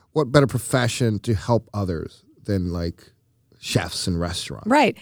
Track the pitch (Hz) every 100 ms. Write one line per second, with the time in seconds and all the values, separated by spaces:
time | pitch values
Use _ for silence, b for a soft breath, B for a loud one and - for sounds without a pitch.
0 | b 151 131 147 131 123 - 131 120 -
1 | 120 104 - 107 - 117 - 104 92 80
2 | - - _ _ - 98 87 85 85 -
3 | - _ _ _ _ _ - 107 85 -
4 | - 85 85 90 - 64 214 285 233 -